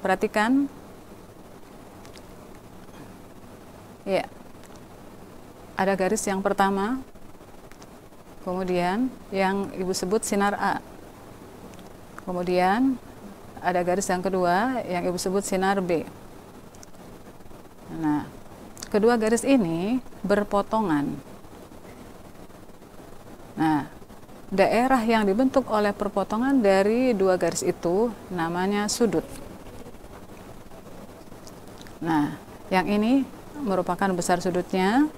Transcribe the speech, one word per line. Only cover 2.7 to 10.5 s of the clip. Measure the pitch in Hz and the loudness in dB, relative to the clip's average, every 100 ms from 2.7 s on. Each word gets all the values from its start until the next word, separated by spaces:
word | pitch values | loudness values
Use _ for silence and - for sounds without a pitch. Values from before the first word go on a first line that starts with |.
| - - - - - - - - - - - - - - | -18 -18 -18 -18 -18 -18 -18 -18 -18 -18 -18 -18 -12 0
Ya. | 190 - - - - - - - - - - - - - - - | 0 0 -12 -18 -18 -18 -18 -18 -18 -18 -18 -18 -18 -20 -20 -12
Ada | - 190 196 | 0 2 4
garis | 185 214 - | 2 2 0
yang | 196 196 | 0 0
pertama, | 196 196 196 202 262 - - - - - - - - - - - - - - 185 | 4 4 4 0 -2 -6 -16 -18 -18 -18 -18 -18 -18 -20 -20 -20 -20 -20 -12 -6
kemudian | 180 185 180 175 202 254 - - | -4 0 2 2 2 0 -4 -6
yang | 196 190 196 196 | 0 2 2 -2
Ibu | - 185 190 | -4 -2 0
sebut | 190 220 | 2 0
sinar | - 202 202 | 2 2 2